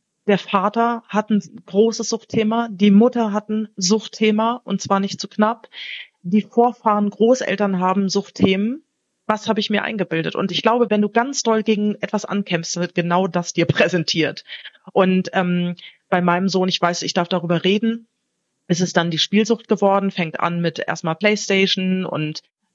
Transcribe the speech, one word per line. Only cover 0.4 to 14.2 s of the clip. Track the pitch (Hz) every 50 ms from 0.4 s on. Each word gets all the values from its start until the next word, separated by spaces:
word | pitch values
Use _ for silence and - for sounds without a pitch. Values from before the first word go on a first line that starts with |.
| - - - 196 185 208 214 233 233 233 240 226 -
hat | - - 208 214 208
ein | 214 202 - 156 - - -
großes | - - 196 226 226 220 - - -
Suchtthema, | 233 220 - - - 226 214 214 226 233 233 226
die | 196 175 208 208
Mutter | 196 208 226 247 247 240 226 214 202
hat | 214 208 -
ein | 214 220 214 208 _
Suchtthema, | - 185 180 220 214 - - - - 220 214 208 214 220 226 247 - -
und | - 196 190
zwar | - - 196 196
nicht | 196 196 - -
zu | -
knapp. | - - - 214 214 233 - - - - - - - - - - - _ _
Die | - 175 196 214
Vorfahren, | 202 - - 233 233 247 - _ - 220 208 208 208 202
Großeltern | - - 220 226 254 247 - - 190 196 208 196 190 180
haben | 185 185 190 202 196 185
Suchtthemen. | 170 202 196 - - - 196 190 190 196 202 226 262 320 _ _ _ _ _ _ _ _ _
Was | - 214 208 -
habe | 220 214 220
ich | 208 -
mir | 208 202 -
eingebildet? | - 226 202 180 - 165 160 160 - -
Und | - 196 190
ich | 175 -
glaube, | - 220 233 247 240 196
wenn | 214 208
du | 208 208
ganz | - 233 240 277 277 -
doll | - 233 220 220 208
gegen | 220 220 196 208 208 202
etwas | - - - - 208 -
ankämpfst, | - - 202 196 - 180 165 165 - -
wird | 175 175 170 -
genau | 180 170 170 175 185 190
das | 185 - 175 170 - -
dir | 170 170
<laughs> |
präsentiert. | 170 - - - 170 175 175 160 - - 170